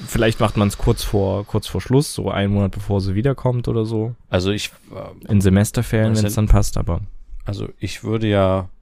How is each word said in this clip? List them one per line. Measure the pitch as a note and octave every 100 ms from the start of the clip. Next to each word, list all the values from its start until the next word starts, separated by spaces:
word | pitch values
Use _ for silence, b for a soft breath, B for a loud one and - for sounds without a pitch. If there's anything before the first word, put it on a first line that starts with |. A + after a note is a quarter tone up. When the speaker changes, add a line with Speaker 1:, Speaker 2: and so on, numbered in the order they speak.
| -
Speaker 1:
vielleicht | - A2+ -
macht | A2 -
man's | G#2 -
kurz | - A2
vor, | - G#2 G2 G2 G#2
kurz | A2 -
vor | F#2
Schluss, | - B2+ D3+ -
so | G2
einen | G2 G2+
Monat | G2+ G2+
bevor | G#2 G2+ G2+
sie | F#2+ F#2+
wiederkommt | C3 B2+ B2+ B2 A#2
oder | A2+
so. | A2 A2+ A2 A#2 -
Speaker 2:
Also | F#2 F#2
ich, | G#2 - - - -
äh, | - - -
Speaker 1:
In | G#2
Semesterferien, | F#2+ F#2+ G#2 - A#2 A2+ A2
Speaker 2:
was | G#2+
Speaker 1:
wenn's | G#2+ G#2
Speaker 2:
denn? | G#2+
Speaker 1:
dann |
passt, | G2 G2+ G#2
aber | - F2 G#2 - - -
Speaker 2:
Also | - G2+ G#2 -
ich | G2 - G#2+
würde | A2 A2
ja | G2+ F#2+ F#2+ F#2 -